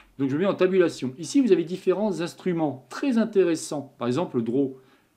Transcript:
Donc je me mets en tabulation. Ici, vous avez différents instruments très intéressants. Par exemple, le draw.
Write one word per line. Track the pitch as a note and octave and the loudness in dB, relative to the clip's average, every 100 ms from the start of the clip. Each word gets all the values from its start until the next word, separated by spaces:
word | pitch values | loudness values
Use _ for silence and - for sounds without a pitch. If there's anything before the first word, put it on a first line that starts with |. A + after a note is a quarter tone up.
| _ - | _ -4
Donc | C3+ | -2
je | C#3+ | 0
me | |
mets | G3 | -2
en | |
tabulation. | E3 F3+ F#3+ E3+ - B2+ B2+ | 2 2 4 2 0 -8 -8
Ici, | E3 C#4 | -2 2
vous | B3 | 4
avez | E3+ | 4
différents | E3 F3+ F#3+ F3+ G#3+ D#3+ | 2 -4 -2 0 0 -2
instruments | E3+ - F#3 E3 D3+ C3 - | -6 -6 -4 -2 -2 -4 -12
très | - C#4+ A3+ | -6 -2 0
intéressants. | A3 G3+ F3 D#3+ - D3+ C3 - | 2 2 2 0 -4 -8 -10 -6
Par | A#2+ | -2
exemple, | B2+ F3+ B2+ | -2 0 -2
le | |
draw. | A#2 C3 C3+ C3 - _ _ | 0 0 0 -2 -20 _ _